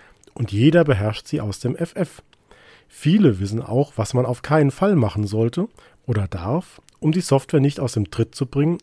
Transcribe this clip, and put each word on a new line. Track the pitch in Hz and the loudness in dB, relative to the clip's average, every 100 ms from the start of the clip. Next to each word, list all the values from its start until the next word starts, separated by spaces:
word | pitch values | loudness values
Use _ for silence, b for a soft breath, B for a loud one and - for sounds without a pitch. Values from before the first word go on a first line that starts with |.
| b b b | b b b
und | - 113 | -8 -4
jeder | 101 139 170 | 2 4 6
beherrscht | 151 101 107 104 - | 4 2 0 -4 -6
sie | - | -6
aus | 104 101 | -6 -6
dem | 120 - | -6 -4
F | 170 | -6
F. | - 175 - - _ b b b b b | -4 -6 -8 -20 _ b b b b b
Viele | - 147 208 170 92 | -4 2 4 4 4
wissen | 98 110 | -2 -4
auch, | 131 117 143 | -2 -2 -2
was | - 104 | -2 -2
man | 123 123 | -2 -2
auf | 123 | -4
keinen | - 156 143 | -2 2 2
Fall | - 196 180 | 2 0 2
machen | 107 104 | 0 -2
sollte | 101 110 113 175 208 b b b - | -4 0 -2 -2 -6 b b b -6
oder | 107 95 | -4 -4
darf, | 90 90 156 - - - _ | -6 -4 -4 -6 -14 -20 _
um | 151 | -2
die | 175 | -2
Software | - 139 - 151 | 2 0 2 0
nicht | 139 - | 0 0
aus | 131 | -4
dem | 120 101 | -2 -4
Tritt | - 113 | -4 -6
zu | - 127 | -4 -6
bringen | 139 151 175 | -2 -2 -2